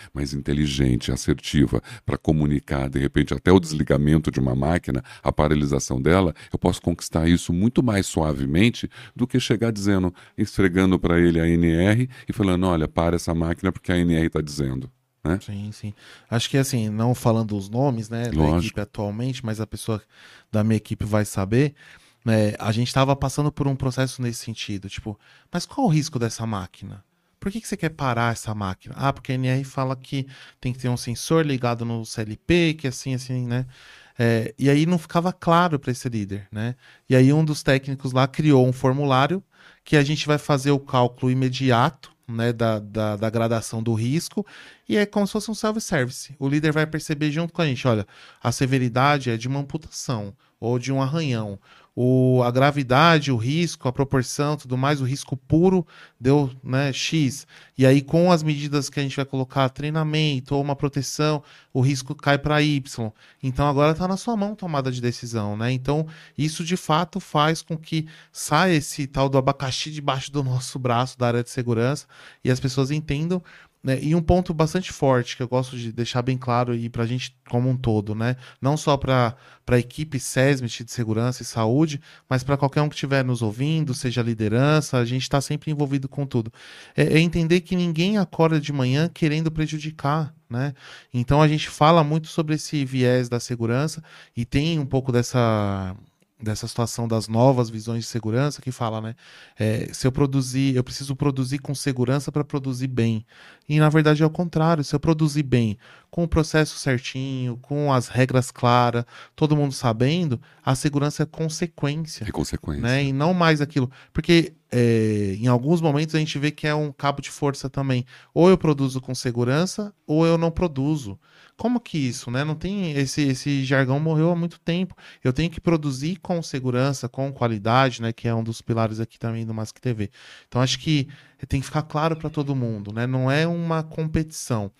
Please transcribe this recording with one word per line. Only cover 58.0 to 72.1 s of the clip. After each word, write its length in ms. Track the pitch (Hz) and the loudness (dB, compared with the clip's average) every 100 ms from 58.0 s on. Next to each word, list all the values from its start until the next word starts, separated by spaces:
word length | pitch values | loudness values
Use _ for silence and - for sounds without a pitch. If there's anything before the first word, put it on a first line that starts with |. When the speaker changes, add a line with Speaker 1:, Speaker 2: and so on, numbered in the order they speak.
Speaker 2:
com 300 | 139 165 180 | 4 4 4
as 120 | 170 | 4
medidas 460 | 156 143 147 143 135 | 2 -2 -2 -2 -2
que 80 | - | -4
a 60 | |
gente 140 | 139 139 | -4 -4
vai 80 | 135 | -4
colocar, 420 | 135 127 139 131 | -4 -2 0 0
treinamento 880 | 131 147 160 156 156 156 135 - 143 | 0 -4 -2 0 0 0 -2 -2 -2
ou 60 | |
uma 140 | 143 135 | -2 -2
proteção, 680 | 143 143 127 - 151 151 - - _ | -2 -2 -4 -2 0 0 -6 -20 _
o 80 | 135 | 0
risco 340 | 127 139 - 147 | 0 0 -6 -2
cai 220 | - 143 | 2 2
pra 240 | 147 151 | 2 2
Y. 500 | 151 143 135 - 110 - _ _ | 2 0 -4 -6 -8 -8 _ _
Então, 240 | 135 127 143 | -6 0 0
agora 260 | 139 151 | 2 2
tá 140 | 160 185 | 2 -2
na 80 | 190 | -2
sua 220 | - 226 | -4 -2
mão 180 | 202 208 | -4 -6
tomada 340 | 180 147 131 | -4 -2 -2
de 120 | 127 | -2
decisão, 560 | 120 - 120 113 104 104 | -4 -4 -6 -4 -4 -2
né?" 120 | 117 | -2
Então, 340 | 131 131 147 156 - - - | -2 -2 -2 -4 -10 -14 -4
isso, 260 | 156 156 | -4 -4
de 140 | 165 180 | -4 -4
fato, 420 | - 156 180 190 | 0 0 0 -6
faz 420 | - 151 151 160 | -4 0 2 0
com 160 | - 160 | -6 -10
que 300 | 156 160 156 - - | -6 -6 -6 -12 -20
saia 440 | - - 151 185 160 | -12 0 2 4 2
esse 300 | 143 - 135 | 0 -6 -4
tal 220 | 139 135 | -2 2
do 100 | 135 | 2
abacaxi 540 | 131 139 135 - 151 | 0 -2 -4 -6 -8
debaixo 400 | 151 139 135 135 | -6 -4 -4 -4
do 120 | 139 | -4
nosso 360 | 131 127 127 139 | -2 -2 -4 -4
braço, 380 | 123 120 131 - | 0 0 0 -2
da 100 | 120 | 0
área 160 | 120 | 0
de 60 | 120 | -2
segurança, 560 | - 120 113 120 151 - | -4 -2 0 0 -2 -8